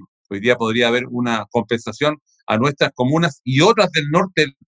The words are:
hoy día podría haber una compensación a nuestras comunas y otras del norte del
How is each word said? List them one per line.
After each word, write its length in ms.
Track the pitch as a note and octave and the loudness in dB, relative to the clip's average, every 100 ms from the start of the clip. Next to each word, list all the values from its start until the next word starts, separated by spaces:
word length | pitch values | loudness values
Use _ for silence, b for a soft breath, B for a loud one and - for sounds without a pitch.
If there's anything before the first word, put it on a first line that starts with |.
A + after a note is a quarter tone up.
| - _ - | -14 _ -10
hoy 100 | G2+ | -2
día 160 | A#2 A#2+ | 0 0
podría 320 | A2+ A#2 A#2 | 0 0 2
haber 180 | A#2+ B2 | 0 -2
una 340 | B2 A#2+ A2+ G#2 | -4 -2 -4 -2
compensación 680 | A#2+ - A2+ - G#2 D3 D3+ _ _ - | -2 -2 -4 -4 -4 -4 -4 _ _ -4
a 100 | A2 | 0
nuestras 340 | C#3 C#3+ C#3+ - | 0 0 -2 0
comunas 460 | B2 D#3+ E3 - | 0 2 0 -2
y 180 | B2+ C3+ | -2 4
otras 300 | F#3+ A3 F#3 | 4 4 0
del 180 | D#3 D3 | 0 0
norte 320 | E3+ F#3+ D#3+ | 0 0 -2
del 140 | C#3 - | -2 -6